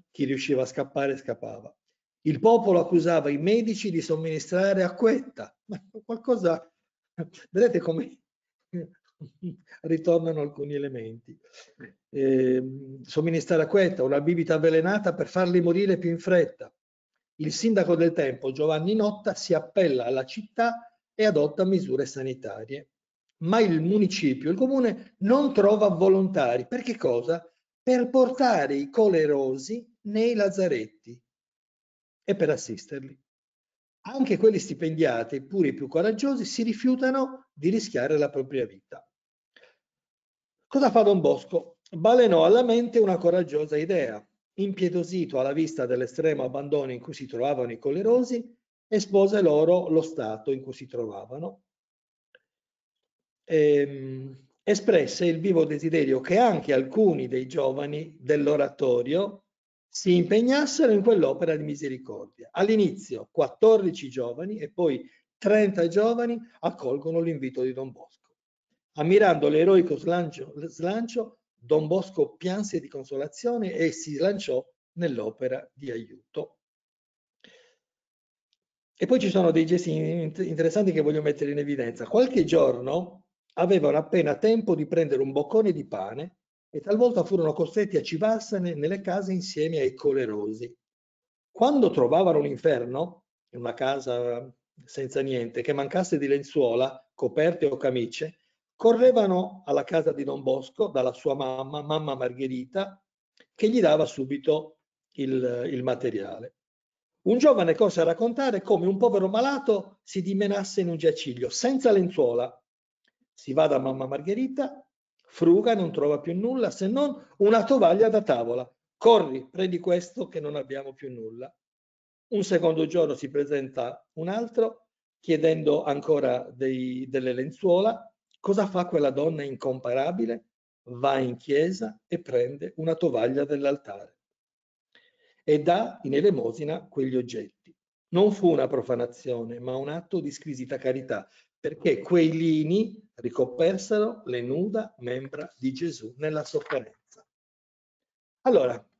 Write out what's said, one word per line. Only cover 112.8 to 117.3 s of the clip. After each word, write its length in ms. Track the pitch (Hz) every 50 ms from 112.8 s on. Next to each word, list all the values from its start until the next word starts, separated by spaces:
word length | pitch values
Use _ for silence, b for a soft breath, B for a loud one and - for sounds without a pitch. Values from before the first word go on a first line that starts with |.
| _ _ _ _ _ _ _ _ _ _
Si 220 | _ - - 135 131
va 120 | 156 156
da 120 | 147 143 131
mamma 280 | 135 135 131 135 131
Margherita, 800 | 131 139 131 151 185 208 247 262 269 - 285 269 277 - - - _ _ _ _ _ _
fruga, 600 | _ _ _ - - 170 170 175 208 - 233 226
non 160 | 196 180 156
trova 300 | - 156 143 147 147 147
più 180 | - 170 170 190
nulla 320 | 220 247 262 254 214 180
se 160 | - - 190
non 320 | 196 240 277 294 285 285 B B B